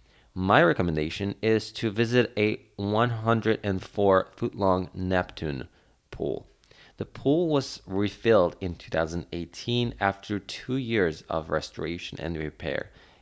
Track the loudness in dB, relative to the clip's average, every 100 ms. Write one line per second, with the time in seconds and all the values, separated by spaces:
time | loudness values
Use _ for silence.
0 | _ _ _ -2 4 6 6 2 0 0
1 | -2 -4 -6 -2 2 2 0 -6 -2 0
2 | 2 2 2 0 0 -2 _ -6 0 2
3 | 2 0 0 2 2 0 0 -2 -4 2
4 | 6 6 2 -4 -4 0 2 2 0 -6
5 | 0 0 0 -4 -6 -6 -10 _ _ _
6 | _ -6 -4 -6 -10 _ _ -20 -16 -12
7 | -12 -2 2 2 2 0 -2 -8 -6 -2
8 | -2 0 4 6 4 0 -8 -8 -4 -2
9 | -2 -4 -6 -8 -10 -10 -4 -2 -2 -2
10 | -2 -2 -4 -6 -6 -12 -6 -4 0 2
11 | 2 0 -6 -6 -2 -4 -4 -8 -8 -8
12 | -10 -8 -6 -4 -6 -6 -6 -6 -6 -14
13 | -20 _